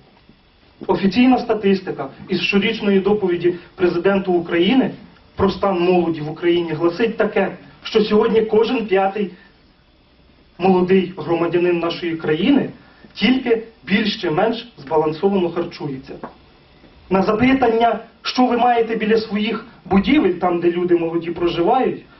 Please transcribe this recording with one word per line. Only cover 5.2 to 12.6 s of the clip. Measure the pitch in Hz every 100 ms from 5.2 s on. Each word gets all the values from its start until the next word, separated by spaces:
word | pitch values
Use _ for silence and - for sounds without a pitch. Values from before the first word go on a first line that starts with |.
| _ -
про | 190
стан | - 202 175
молоді | 180 180 165 147
в | 151
Україні | - 175 175 165
гласить | 156 170 175 226 220
таке, | 208 208 180 - - -
що | - 220
сьогодні | 208 214 233 220
кожен | - 214 233 233 196
п'ятий | 190 196 208 190 - - _ _ _ _ _ _ _ _ _ _ -
молодий | 190 180 180 190 175 -
громадянин | 156 170 170 175 180 170
нашої | 165 - 170 160
країни | 151 156 240 254